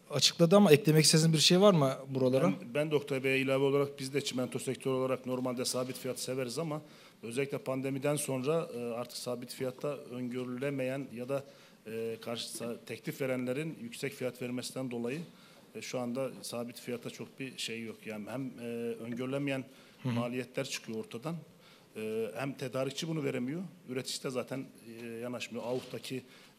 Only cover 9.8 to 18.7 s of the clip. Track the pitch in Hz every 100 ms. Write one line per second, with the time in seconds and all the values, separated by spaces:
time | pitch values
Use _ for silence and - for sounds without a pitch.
9.8 | 147 143 - 123 127 123 123 123 143 135
10.8 | 131 135 135 113 123 139 - - - -
11.8 | - 113 113 110 120 117 - - 117 117
12.8 | - 113 - - 131 127 123 131 160 147
13.8 | 117 - 139 - 127 120 123 123 117 -
14.8 | 131 120 117 147 170 - - - - 110
15.8 | - 131 123 120 131 - 101 117 120 120
16.8 | - 120 120 - 113 - 135 98 - 113
17.8 | 113 104 110 107 101 123 131 117 117